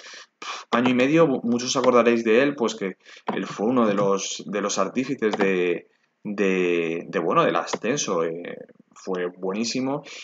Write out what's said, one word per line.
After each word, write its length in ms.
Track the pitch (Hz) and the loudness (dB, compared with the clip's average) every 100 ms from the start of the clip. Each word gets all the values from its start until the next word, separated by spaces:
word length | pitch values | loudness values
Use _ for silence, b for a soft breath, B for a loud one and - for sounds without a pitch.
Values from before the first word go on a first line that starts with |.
| B B B - | B B B -16
Pff, 260 | - - - | -12 -12 -2
año 180 | 117 123 | 2 2
y 60 | |
medio, 320 | 123 135 165 147 | 2 4 4 4
mu-, 160 | 123 | 2
muchos 340 | 117 120 127 135 | 0 -2 0 2
os 0 | |
acordaréis 480 | 127 120 117 117 | 4 6 6 4
de 180 | 113 113 | 4 4
él, 120 | 143 | 4
pues 200 | 143 113 | 0 -2
que 220 | - 95 - B B - | -2 -8 -8 B B -6
él 120 | 95 92 | -6 -6
fue 200 | - 107 | -2 0
uno 200 | 127 110 | 4 4
de 60 | |
los, 500 | 101 101 98 - - - | 4 2 0 -2 -10 -6
de 160 | 101 | -4
los 160 | 98 101 | -2 -2
artífices 580 | 95 120 139 135 110 104 | -2 -2 -4 -2 -2 2
de, 520 | 98 92 87 85 - _ _ _ | 2 2 0 -2 -6 _ _ _
de, 840 | 107 104 98 92 90 85 82 82 - | -8 0 0 2 2 2 0 -4 -4
de, 120 | 95 | -2
bueno, 260 | 82 170 | 0 2
del 120 | 139 82 | 2 0
ascenso. 680 | - - 107 143 - 87 | -4 -4 -4 -4 -2 -2
Eh, 320 | 82 85 - - - _ _ | -2 -6 -10 -14 -18 _ _
fue 320 | - 95 92 90 | -16 -8 -4 -6
buenísimo 760 | 90 95 104 113 127 131 147 B B | -6 -6 -4 -4 -4 -4 -6 B B